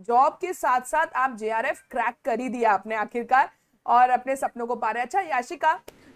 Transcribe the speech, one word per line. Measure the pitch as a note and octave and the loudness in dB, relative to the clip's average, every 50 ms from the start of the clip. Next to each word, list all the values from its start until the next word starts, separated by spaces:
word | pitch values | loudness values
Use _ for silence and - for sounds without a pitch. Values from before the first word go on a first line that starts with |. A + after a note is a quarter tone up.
जॉब | F#3 - A#3 B3 C#4 D#4+ | -2 2 4 4 4 4
के | - - F4+ F4+ | 2 -2 -6 -8
साथ-साथ | F4+ - E4 C#4 B3+ B3+ B3+ - D#4 D4+ D#4+ D#4+ - | -6 -2 0 0 0 0 0 0 0 0 0 0 0
आप | B3+ C4 C4 A#3+ | -2 -2 -2 -2
जेआरएफ़ | G#3 A3 G#3+ A3 A3+ B3 D4 E4 - _ - | -4 -4 -4 -2 -2 -2 -4 -4 -6 _ -8
क्रैक | A#3+ B3 A3 B3 - _ - | -4 -4 -4 -4 -4 _ -4
कर | C4+ A3+ A3+ | -4 -2 -2
ही | B3+ B3 | -2 -4
दिया | A3+ A#3+ A3+ A3 | -2 0 2 2
आपने | G3 F#3+ G3 A3 A3 | 2 2 0 -4 -4
आखिरकार | G#3+ G#3+ G#3+ - A#3+ A#3 - B3+ C4+ D4+ - - _ _ _ _ _ - | -4 -4 -4 -4 -6 -2 0 2 2 2 0 -4 _ _ _ _ _ 0
और | - A#3+ B3 B3+ B3+ | 2 4 6 6 6
अपने | B3 A#3 A#3+ C4+ C4+ | 4 2 0 -2 -4
सपनों | C4+ C#4 A3 - A#3+ A#3 | -4 -4 -6 -6 -6 -6
को | A#3 B3 | -6 -4
पा | A3+ A#3+ A3 | -4 -4 -4
रहे | A3 A#3+ | -4 -4
हैं। | B3+ | -4
अच्छा | B3 F#4 G4 | -2 -2 -2
याशिका, | F#4 D#4 C#4 B3 B3 - F4 C#4 D#4+ D#4 F4 - - - - _ - - - | -2 -2 -2 -4 -4 -4 -4 0 2 2 2 0 -4 -16 -20 _ -20 -20 -8